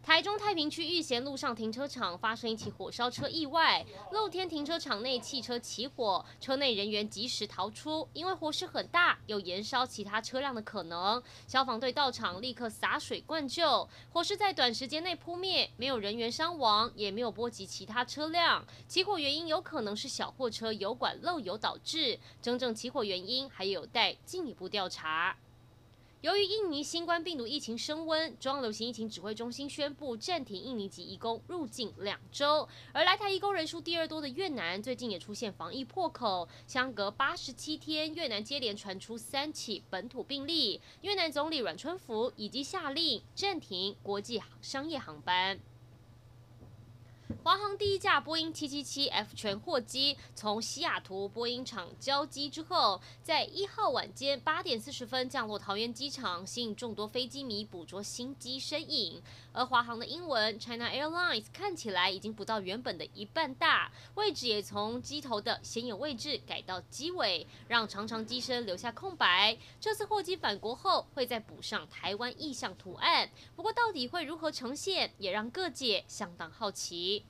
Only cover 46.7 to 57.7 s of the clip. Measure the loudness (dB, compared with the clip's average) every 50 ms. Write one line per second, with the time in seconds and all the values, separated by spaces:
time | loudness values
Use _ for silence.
46.7 | -18 -20 -20 -20 -20 -20 -20 -20 -20 -20 -8 -8 -8 2 6 6 6 6 6 0
47.7 | 0 2 4 4 4 4 6 6 6 6 4 2 0 0 0 0 -2 -4 -4 -4
48.7 | -4 -4 -4 -4 -2 0 0 2 2 0 0 0 -8 -2 -2 -2 -2 -2 -2 0
49.7 | 0 0 0 0 0 2 2 2 2 0 -8 -16 -14 -4 -2 0 0 0 -2 -4
50.7 | -4 -2 0 0 0 -2 -4 -4 -4 -4 -4 -4 -4 -2 -2 -2 -2 -2 -6 -6
51.7 | -6 -8 -8 -8 -12 -6 0 2 2 2 2 0 -4 -6 -6 -6 -6 -8 -6 2
52.7 | 4 6 6 6 6 4 -4 -16 -20 -14 -2 2 2 2 2 0 -2 -4 -4 -2
53.7 | 0 2 2 4 4 2 0 0 -6 -2 0 0 0 2 2 0 2 2 2 0
54.7 | 0 0 -2 -6 -8 -8 -6 -2 0 0 0 0 0 -2 -2 -2 -4 -4 -2 -2
55.7 | 0 0 0 -2 -2 -4 -6 -6 -6 -4 -2 -2 -2 -2 -6 -6 -4 -4 -2 -2
56.7 | -4 -4 -6 -6 -4 -4 -6 -2 -2 -2 -2 -2 -6 -8 -6 -4 -4 -4 -6 -6